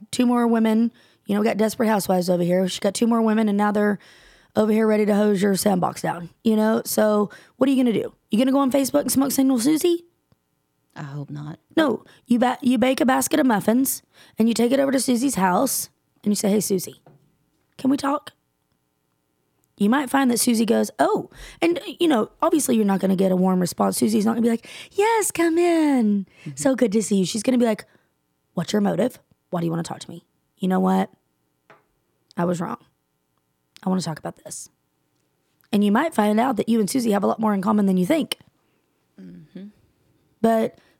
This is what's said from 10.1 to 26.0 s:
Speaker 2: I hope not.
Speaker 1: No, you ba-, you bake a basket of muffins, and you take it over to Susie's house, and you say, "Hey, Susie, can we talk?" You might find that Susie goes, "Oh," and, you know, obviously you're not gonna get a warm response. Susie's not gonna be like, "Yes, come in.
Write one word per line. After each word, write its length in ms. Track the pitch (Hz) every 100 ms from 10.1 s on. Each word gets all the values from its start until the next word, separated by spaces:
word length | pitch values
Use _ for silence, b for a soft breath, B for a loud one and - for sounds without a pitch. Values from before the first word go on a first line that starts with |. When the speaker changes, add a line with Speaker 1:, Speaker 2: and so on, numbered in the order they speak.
| _ _ _ _ _ _ _ _ -
Speaker 2:
I 80 |
hope 260 | 147 143 139
not. 300 | 147 147 - _ -
Speaker 1:
No, 260 | 302 - - b b
you 120 | 233
ba-, 200 | 247 254
you 160 | 247 247
bake 220 | 254 269
a 60 | 254
basket 340 | 269 254 311
of 60 | 262
muffins, 560 | 208 214 240 269 - _ b b b
and 120 | 226
you 40 |
take 180 | 220 240
it 60 | 269
over 120 | 277
to 80 | 262
Susie's 360 | 247 240 269 208
house, 540 | 185 185 262 - - _ _ _
and 80 | 208
you 40 | 208
say, 140 | 202
"Hey, 100 | 208
Susie, 420 | - 190 - - _ - _ _ _ _ _ -
can 120 | 262
we 60 | 277
talk?" 380 | 277 294 - - _ _ _ _ _ _ _ _ _ _ _ _ _ -
You 120 | 202
might 200 | 269 262
find 200 | 269 262
that 80 | 233
Susie 260 | - 226 220
goes, 260 | 220 214 -
"Oh," 300 | 311 427 - B B B
and, 180 | 339 349 392 -
you 120 | 339
know, 200 | 240 214 -
obviously 340 | 320 330 262 226
you're 80 | 202
not 140 | 190
gonna 160 | 190 185
get 160 | 190
a 60 | 185
warm 240 | 185 185
response. 360 | 175 - 202 190
Susie's 280 | 233 220 208
not 80 |
gonna 80 | 233
be 80 | 233
like, 180 | 226 - B B
"Yes, 400 | - 427 453 381
come 260 | - 339 320
in. 680 | 349 330 302 262